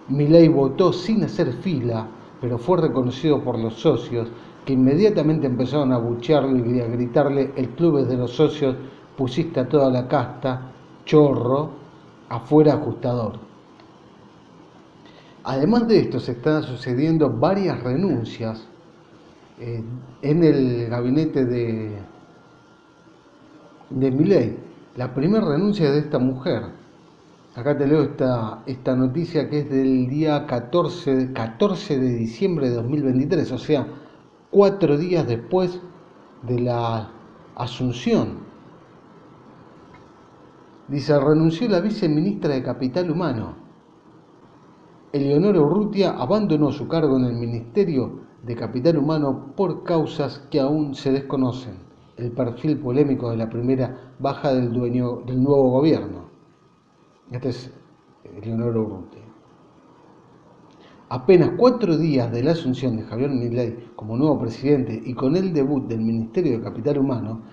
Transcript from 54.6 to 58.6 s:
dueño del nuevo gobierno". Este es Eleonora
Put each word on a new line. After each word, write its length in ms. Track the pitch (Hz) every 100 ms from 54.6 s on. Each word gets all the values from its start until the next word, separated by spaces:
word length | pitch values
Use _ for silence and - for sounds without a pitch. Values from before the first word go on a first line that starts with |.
| 123
dueño 520 | 117 120 123 123 120 -
del 160 | 127
nuevo 300 | 135 143 131
gobierno". 560 | 127 156 120 98 90 - - _ _ _ _ _ _ _ _ -
Este 200 | 123 135
es 240 | 120 - - - _ _ _
Eleonora 560 | - - 104 113